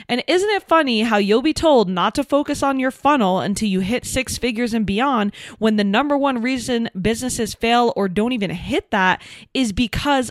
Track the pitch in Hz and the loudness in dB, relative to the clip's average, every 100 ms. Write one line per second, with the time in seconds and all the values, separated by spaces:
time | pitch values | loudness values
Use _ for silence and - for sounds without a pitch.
0 | - 247 - 359 415 392 - 330 277 220 | -6 -6 0 0 2 -2 2 2 2 0
1 | 226 208 202 226 302 - 320 262 185 180 | 2 2 2 2 2 0 4 4 4 0
2 | 202 285 269 285 294 285 277 269 262 - | 0 -2 0 0 0 -2 -2 0 -2 0
3 | 277 294 190 185 165 190 220 185 190 247 | 2 2 2 2 -2 -2 0 0 -2 -4
4 | - 269 - - 240 220 240 226 196 196 | -4 -4 -4 -4 -4 -2 -2 -2 -2 0
5 | 277 240 202 - - - 220 214 202 214 | 0 0 -2 -6 -18 -2 0 2 2 0
6 | 285 285 277 240 240 262 220 233 233 190 | 0 0 0 0 -2 -4 -2 -2 -2 -4
7 | 190 233 254 - 214 - 233 240 240 - | -2 -2 -4 -4 -6 -2 2 4 2 0
8 | 196 180 233 247 185 170 190 320 - 208 | -2 0 0 -2 -4 -6 -4 -4 -2 0
9 | 185 - - - - 262 233 196 240 - | 2 0 -6 -20 -8 -2 -2 0 -2 -2
10 | 294 269 233 | 0 0 0